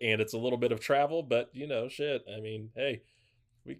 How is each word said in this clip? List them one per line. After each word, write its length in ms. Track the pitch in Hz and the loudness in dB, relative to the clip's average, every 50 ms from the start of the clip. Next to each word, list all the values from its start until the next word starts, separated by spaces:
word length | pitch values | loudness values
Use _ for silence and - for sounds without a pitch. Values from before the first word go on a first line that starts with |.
| 123 | 2
and 180 | 113 110 107 | 2 4 4
it's 120 | 110 110 - | 2 0 0
a 60 | 113 | -2
little 200 | 120 127 123 117 | 0 0 0 2
bit 140 | 123 120 117 | 2 2 2
of 80 | 107 | 2
travel, 420 | - - 143 139 143 147 160 165 156 | 2 2 4 4 4 4 2 -2 0
but, 280 | 127 120 117 117 - - | 2 2 2 0 0 -8
you 160 | 131 143 147 | -12 -8 -4
know, 200 | 135 113 117 131 | -2 -2 -4 -4
shit. 360 | - - 143 147 139 117 - - 101 | -4 -4 -2 -2 -2 -4 -4 -8 -12
I 40 | 110 | -10
mean, 300 | 110 110 110 107 107 113 - | -8 -8 -8 -8 -10 -10 -8
hey, 280 | 117 135 139 120 - - _ _ _ _ _ _ _ _ _ _ _ - | -4 -4 -2 -4 -4 -8 _ _ _ _ _ _ _ _ _ _ _ -14
we, 140 | 127 135 | -14 -14